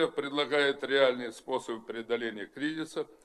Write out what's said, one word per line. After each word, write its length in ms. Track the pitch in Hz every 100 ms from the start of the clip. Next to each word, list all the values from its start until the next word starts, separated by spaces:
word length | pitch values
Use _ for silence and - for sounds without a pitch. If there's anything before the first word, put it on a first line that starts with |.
Ф 100 | 165
предлагает 680 | - 135 143 131 143 143 139
реальные 480 | 127 139 131 123 117
способы 520 | - - 127 - 113
преодоления 640 | 113 113 113 117 117 107 95
кризиса. 600 | 127 147 160 151 160 151 -